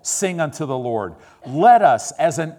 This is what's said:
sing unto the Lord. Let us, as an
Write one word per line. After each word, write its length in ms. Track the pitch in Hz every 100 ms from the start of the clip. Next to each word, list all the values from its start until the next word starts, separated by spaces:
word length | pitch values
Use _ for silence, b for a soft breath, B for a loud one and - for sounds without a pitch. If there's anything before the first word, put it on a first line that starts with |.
sing 380 | - - 190 170
unto 260 | 156 - 151
the 120 | 131
Lord. 380 | 123 113 95 82 b b 127
Let 360 | 139 214 240
us, 300 | 185 113 -
as 260 | - 160 160
an 180 | 160